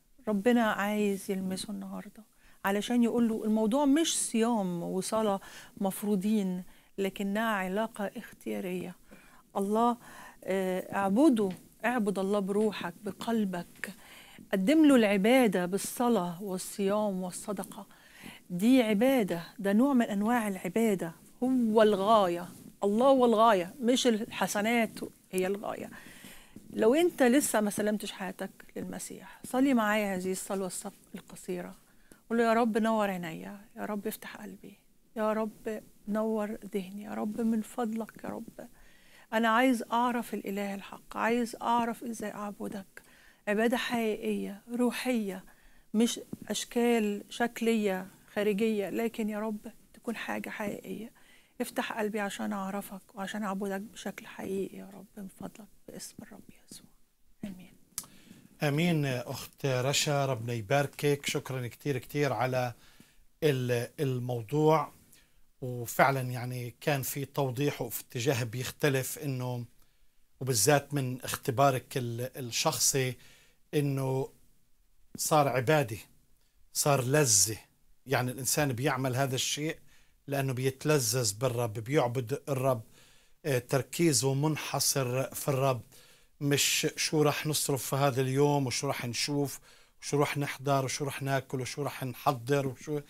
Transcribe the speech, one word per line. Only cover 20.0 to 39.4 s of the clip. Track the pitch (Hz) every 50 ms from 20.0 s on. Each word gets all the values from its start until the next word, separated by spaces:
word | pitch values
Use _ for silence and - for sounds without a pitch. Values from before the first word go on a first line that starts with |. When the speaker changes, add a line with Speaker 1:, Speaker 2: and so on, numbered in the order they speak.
| 233
Speaker 1:
أنواع | 214 208 196 208 220 247 247 214 208
العبادة. | 190 185 - 180 - 220 226 220 196 180 185 165 165 - - - - - 247
هو | 254 262 254 233 220 214 226
الغاية، | 220 214 202 190 190 208 233 214 196 175 175 170 180 - - - - - - - -
الله | 202 208 220 247 277
هو | 269 262 247
الغاية، | 240 226 208 226 233 214 185 165 180 247 294
مش | 240 226 262 262 - 254
الحسنات | 226 202 233 - - - 196 180 - 208 202 220 240 233 226 - - - - - - _ _ _
هي | - 185 185 185
الغاية. | 202 202 - - - - - - - - - - - - - - - - - - - - - - -
لو | 202 214 226 262
أنت | 320 359 349 - - 269
لسه | 240 240 294 294 - - 220
ما | 208 208
سلمتش | - - 208 208 214 202 208 196
حياتك | - - 196 185 190 - 190 196 - - - - -
للمسيح، | 208 180 180 185 185 - - - - 190 - - - -
صلي | - - 254 269 285 269
معايا | 233 214 208 208 220 208 196 190
هذه | 180 180 185
الصلوة | 190 185 - - 208 190 196 180
الص-، | - - - 202 - - - - -
القصيرة. | 180 - - 180 - - - 180 175 175 185 185 - _ _ _ - - - - _ _ -
قول | 226 233
له: | 233
"يا | 226 220
رب | 226 247 226 208 233
نور | 214 226 226 220 208 196
عينيا، | 190 180 175 165 160 175 185 190 202 202 214 - - 220
يا | 202
رب | 196 208 202 196 220
افتح | 208 - - - - 214
قلبي، | 214 196 185 208 - - 202 - _ _ _ _ _ _ -
يا | 233 214 214 214
رب | 220 220 220 214 - - 226 214 214 - - - _ - 208
نور | 202 220 220 226 220 220 208 202 220 - - 190 -
ذهني، | 202 185 185 196 202 208
يا | 214 214
رب | 220 226 214 214 -
من | 233 226 226 220
فضلك، | 214 - - - 247 220 220 226 220 - - - -
يا | 190
رب | 202 220 226 - - - 240 240 - - - - - - - - - - - - 233
أنا | 220